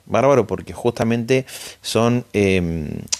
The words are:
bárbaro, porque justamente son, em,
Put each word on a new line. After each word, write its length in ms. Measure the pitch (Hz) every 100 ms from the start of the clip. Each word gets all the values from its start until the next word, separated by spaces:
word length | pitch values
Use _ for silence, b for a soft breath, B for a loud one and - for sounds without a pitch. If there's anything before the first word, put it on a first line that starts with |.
| -
bárbaro, 420 | 98 135 135 104
porque 240 | 92 90
justamente 720 | 87 120 117 113 117 117 131 131 B B B
son, 440 | - 110 117 123 -
em, 560 | 104 101 95 87 82 76 78 - -